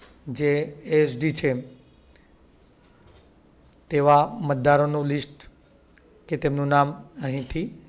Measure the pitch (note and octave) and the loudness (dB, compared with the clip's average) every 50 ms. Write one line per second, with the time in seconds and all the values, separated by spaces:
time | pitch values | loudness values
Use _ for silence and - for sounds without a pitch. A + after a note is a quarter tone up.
0 | - - - _ _ C#3+ B2 C#3+ D3 D3 C#3+ D3 D3+ D3 - - - - D#3 D3+ | -20 -20 -20 _ _ -12 -6 -2 0 0 0 0 -2 -6 -10 -16 -6 0 2 2
1 | D3+ C3+ B2 A#2+ D3+ D#3 - - - D3 B2 B2 B2+ - - - _ _ _ _ | 2 2 0 -2 -2 -2 -2 0 -2 -2 -2 -2 -6 -12 -20 -20 _ _ _ _
2 | _ _ _ - _ _ _ _ _ _ _ _ _ _ _ _ _ _ _ _ | _ _ _ -20 _ _ _ _ _ _ _ _ _ _ _ _ _ _ _ _
3 | _ - _ - _ _ _ _ _ _ _ _ _ _ - _ _ _ D#3 C#3+ | _ -20 _ -20 _ _ _ _ _ _ _ _ _ _ -20 _ _ _ -2 2
4 | C#3+ D3 D3 C#3+ D#3 - - A3+ E3+ C#3+ C#3+ C3 B2 D3 C#3+ C#3+ D3 D3 D3 D3 | 4 6 6 6 4 2 -2 -6 -4 -4 -2 0 4 4 4 4 2 0 0 -2
5 | D3 C#3+ C#3+ C#3+ - - - - - - - _ _ _ _ _ _ _ - - | -2 -2 -2 -4 -6 -8 -12 -20 -20 -20 -20 _ _ _ _ _ _ _ -20 -20
6 | _ _ _ _ _ - D#3 C#3+ E3 D3 C#3+ C#3+ C#3+ C#3 C#3+ C#3+ C#3+ C#3+ D3 - | _ _ _ _ _ -8 -6 -4 -2 -2 -2 -2 0 2 4 4 2 2 -2 -8
7 | - - - C4 D3+ C3 C3 C#3 B2+ - - D#3+ G3 - - - - | -16 -20 -12 -8 -6 -6 -6 -6 -8 -8 -8 -8 -8 -8 -10 -16 -16